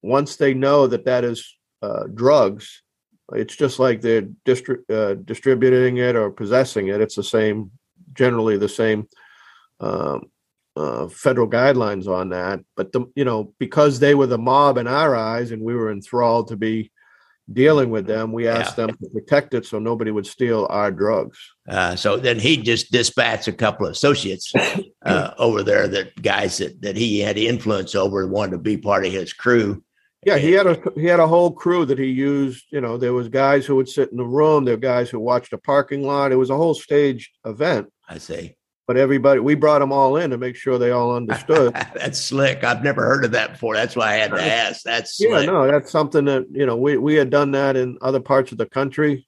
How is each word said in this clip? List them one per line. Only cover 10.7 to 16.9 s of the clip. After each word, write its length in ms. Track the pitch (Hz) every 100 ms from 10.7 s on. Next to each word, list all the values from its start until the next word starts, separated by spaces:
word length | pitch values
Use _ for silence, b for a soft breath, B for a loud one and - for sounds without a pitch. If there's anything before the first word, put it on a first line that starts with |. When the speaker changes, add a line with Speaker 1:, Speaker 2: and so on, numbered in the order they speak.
| -
Speaker 1:
uh, 300 | 76 58 85
federal 400 | - 139 123 113
guidelines 580 | 117 131 127 110 101 95
on 220 | 92 92
that. 300 | 90 90 95 _ -
But, 140 | 95
the, 100 | 131 123 -
you 100 | 127
know, 260 | 110 104 _
because 400 | 127 - 147 127
they 140 | 143 143
were 120 | 131
the 100 | 120
mob 400 | 120 135 143 123
in 100 | 117
our 280 | 139 156 120
eyes 360 | 110 117 120
and 100 | 113
we 120 | 110 120
were 160 | 110
enthralled 580 | 101 - 123 120 117 110
to 60 | 110
be 360 | 110 110 107